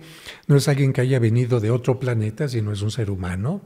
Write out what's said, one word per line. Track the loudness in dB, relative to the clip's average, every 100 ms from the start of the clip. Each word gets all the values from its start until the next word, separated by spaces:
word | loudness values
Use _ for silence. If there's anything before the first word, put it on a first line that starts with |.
| -6 -20 -20 -8 2
no | 4
es | 4
alguien | 2 2
que | 2
haya | 2 2
venido | 2 2 2 0
de | 2
otro | 0 0 -2
planeta, | 0 -2 -2 -4 -4
sino | -2 -4
es | -4
un | -4
ser | -4 -4
humano, | -4 -4 -4 -4 -6